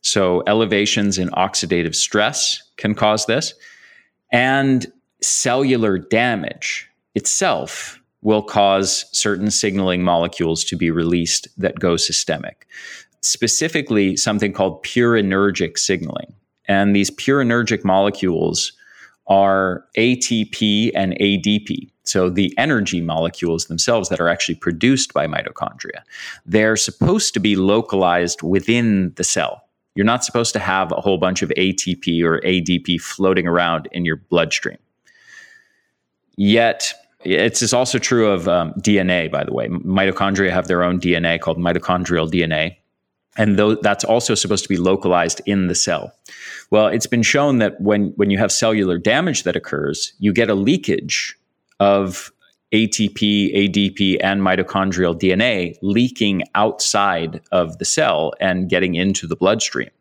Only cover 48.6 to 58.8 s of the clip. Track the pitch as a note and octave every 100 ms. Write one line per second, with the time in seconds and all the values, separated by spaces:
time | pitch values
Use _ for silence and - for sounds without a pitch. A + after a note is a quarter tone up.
48.6 | A2+ A2 F#2 F2 E2+ B2+ F3 - F2+ E2+
49.6 | - D2 D2 - - _ G2+ F#2 A2+ G2+
50.6 | G2+ F3+ - F2+ - - - - _ _
51.6 | _ _ G2+ G2+ F#2+ F2+ - _ _ _
52.6 | _ A2 A2 - G#2+ - G#2+ G#2 G2+ G2+
53.6 | G2+ F#2+ G2 F#2+ G2 F#2 F#2+ G2 F#2+ F#2+
54.6 | F#2 G2 F#2+ F2 F2+ E2 F#2+ F#2 A#2+ G#2+
55.6 | E2+ - G2 G2+ B2 - G#2 F#2+ - -
56.6 | A2 - - G#2+ G2+ F2 E2 D#2+ _ F#2
57.6 | E2 - E2+ - D3+ D#2+ D#2+ - F#2+ F2+
58.6 | F#2 F2+